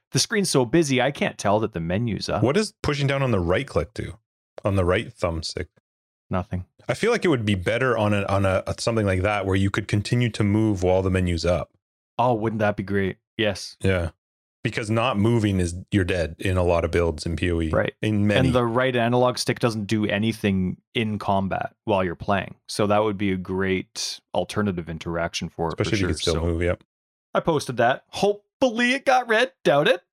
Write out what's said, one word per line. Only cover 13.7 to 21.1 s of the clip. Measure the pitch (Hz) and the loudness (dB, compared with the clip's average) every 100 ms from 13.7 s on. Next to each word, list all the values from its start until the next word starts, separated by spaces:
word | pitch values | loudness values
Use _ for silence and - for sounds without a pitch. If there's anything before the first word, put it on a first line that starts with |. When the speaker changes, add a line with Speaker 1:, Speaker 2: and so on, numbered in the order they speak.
| - | -4
Speaker 2:
Yeah. | 95 92 85 - _ _ _ _ | 0 0 -2 -8 _ _ _ _
Because | 117 - 104 | -6 -4 -2
not | 113 117 113 | 0 0 2
moving | 104 117 104 95 | 2 4 2 2
is, | 87 87 - | 0 -4 -2
you're | 104 | 0
dead | 90 92 78 80 | 2 0 -2 -4
in | 101 92 | -2 0
a | |
lot | 87 85 | 2 2
of | 82 | 2
builds | 85 85 76 | 2 0 -2
in | - 80 | -4 -2
P | 90 | -2
O | 85 | 0
E. | 82 | 0
Speaker 1:
Right. | 82 - - | 0 -2 -2
Speaker 2:
In | 110 107 104 | -2 0 2
many. | 101 131 | 4 4
Speaker 1:
And | |
the | 123 | 2
right | 120 117 131 | 2 0 0
analog | 123 117 123 123 123 | 0 2 2 2 0
stick | - 117 | -4 0
doesn't | 123 110 | 0 -2
do | 98 110 104 | -2 0 0
anything | 101 110 107 104 95 92 90 _ | 0 0 0 0 0 0 -4 _
in | - 110 | -4 -2